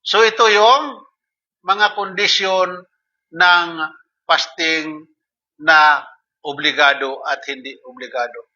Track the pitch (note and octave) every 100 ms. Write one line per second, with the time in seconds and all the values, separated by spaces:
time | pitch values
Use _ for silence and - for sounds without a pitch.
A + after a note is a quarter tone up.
0 | - G3+ A3+ A3 A#3 G#3 A3 C4+ D4 A#3
1 | - _ _ _ _ _ F3+ G3 G#3 G#3
2 | G3 F#3 G3 - F#3+ F#3+ F#3 F3+ F3+ _
3 | _ _ _ E3 F3+ F3 E3+ E3 D#3 -
4 | _ _ _ D#3+ - - D#3+ D#3+ D#3 D#3
5 | D#3 _ _ _ _ _ D3+ D#3 D3+ C#3+
6 | - _ _ _ D3+ C#3+ D3+ C3+ C#3+ C3+
7 | C3+ C3+ C#3 C#3 - C#3 C3 B2 C3 B2
8 | B2 B2+ A#2+ A#2 -